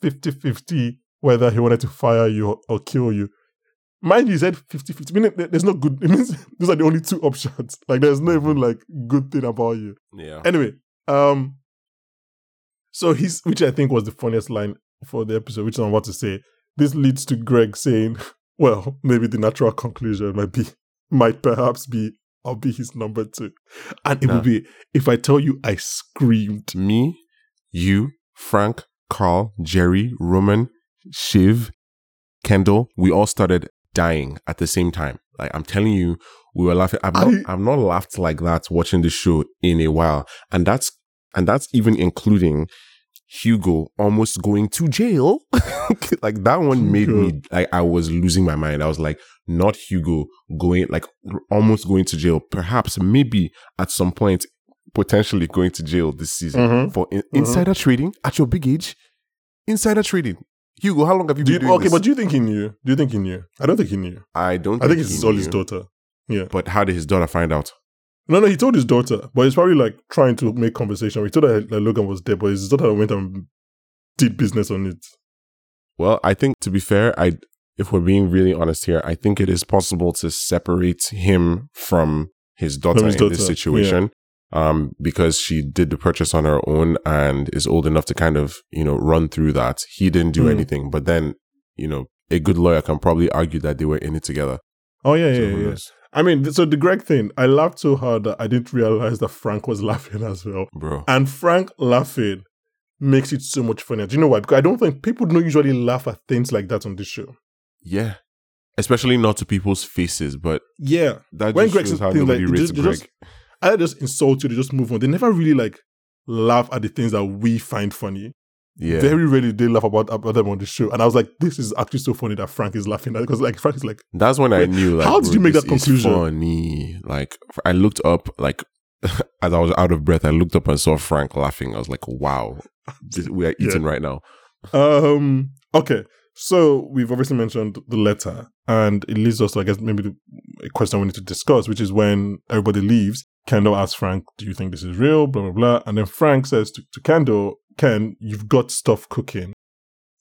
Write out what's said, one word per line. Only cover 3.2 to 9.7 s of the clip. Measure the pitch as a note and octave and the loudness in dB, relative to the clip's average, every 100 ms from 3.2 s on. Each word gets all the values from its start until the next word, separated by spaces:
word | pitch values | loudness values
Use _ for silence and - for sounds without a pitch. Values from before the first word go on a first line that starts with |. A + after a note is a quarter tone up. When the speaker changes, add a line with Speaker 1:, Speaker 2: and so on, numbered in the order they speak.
| G2+ _ _ _ _ _ _ _ | -4 _ _ _ _ _ _ _
Speaker 1:
Mind | E3 G#3+ C4 | 2 2 4
you, | |
he | E3+ | 2
said | F3 E3+ _ | 0 -2 _
fifty | D3 - | -16 -14
fifty, | D#3+ C#3+ | -16 -6
meaning | F#3 A3 F3+ | 0 0 0
there, | E3+ | -2
there's | E3+ | 0
no | F#3+ | 0
good, | D#3+ C#3+ C3+ | 0 -2 -2
<laughs> | |
it | D#3+ | 0
means | F#3+ B3 D#3+ - - | 2 0 -6 -12 -4
those | F3 | 0
are | D#3 | 2
the | D#3+ | 2
only | D#3+ | 0
two | D#3+ F3 | -2 -2
options. | D3 C3+ - - A#2 - - | -2 -4 -8 -10 -14 -12 -4
Like, | C3 | 2
there's | D3 C#3 | 2 2
no | E3+ E3 | 2 0
even, | D3+ D3 | 2 0
like, | B2 A#2 _ D#3 A#2+ | 0 -2 _ -12 -2
good | C#3+ C#3 | -2 0
thing | D3 | -4
about | B2 A2+ A#2 | -4 -4 -4